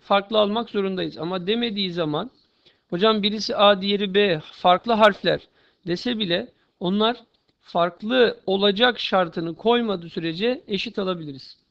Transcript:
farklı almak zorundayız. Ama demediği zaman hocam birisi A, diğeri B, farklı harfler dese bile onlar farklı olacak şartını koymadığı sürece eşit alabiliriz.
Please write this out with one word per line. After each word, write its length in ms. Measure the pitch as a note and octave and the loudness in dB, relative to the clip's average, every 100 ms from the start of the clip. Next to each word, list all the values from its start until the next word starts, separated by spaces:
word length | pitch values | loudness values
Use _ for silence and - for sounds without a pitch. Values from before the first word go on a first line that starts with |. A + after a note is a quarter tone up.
farklı 380 | - G#3 G3+ A3 | 2 0 0 0
almak 320 | G#3 G#3+ A3+ | 0 0 -4
zorundayız. 480 | G#3 F#3+ F#3 E3 - | -4 -4 -4 -6 -8
Ama 280 | D#3+ F#3 F3 | -8 -6 -4
demediği 460 | A3+ A#3+ G#3 F#3+ | -2 -2 -4 -4
zaman 380 | F3 D#3+ D3+ A3 _ _ _ _ _ _ | -4 -2 -2 -6 _ _ _ _ _ _
hocam 320 | F3 A3 A3 | 0 2 2
birisi 340 | G3+ G#3+ G3 - | 0 -2 -6 4
A, 260 | G3+ G3+ | 4 4
diğeri 320 | G3 G3+ G3+ | 0 -2 0
B, 260 | F#3+ G3+ D#3 | 0 2 0
farklı 520 | - - F3+ F3+ A#3 | -6 -2 2 2 2
harfler 480 | A3 G#3+ G3 F3+ D3 - _ _ _ - | 6 6 4 -2 -2 -6 _ _ _ -8
dese 320 | F3 B3 A3+ | -4 -4 -4
bile 340 | G3+ E3+ B3 _ _ _ | -2 -2 -4 _ _ _
onlar 360 | F3+ G3+ A3 A#3 _ _ _ _ | -2 0 0 0 _ _ _ _
farklı 800 | _ F3+ F3 F3 G#3+ B3+ A#3 - - | _ -2 -2 -2 -2 2 2 2 -2
olacak 540 | F#3+ G3+ G3 B3 G#3 | 2 2 4 2 2
şartını 560 | - G3 F3 F3 E3 D#3+ | -2 0 0 -4 -6 -4
koymadığı 540 | A3 A#3+ A#3 F#3+ E3+ | 0 2 0 -4 -6
sürece 520 | F3+ E3 D#3+ A3+ B3+ - | -6 -6 -2 -2 -4 -6
eşit 320 | G3 A#3 G#3 | -6 -6 -6
alabiliriz. 580 | F#3+ F3+ D#3 C3+ - - _ | -6 -6 -8 -14 -18 -20 _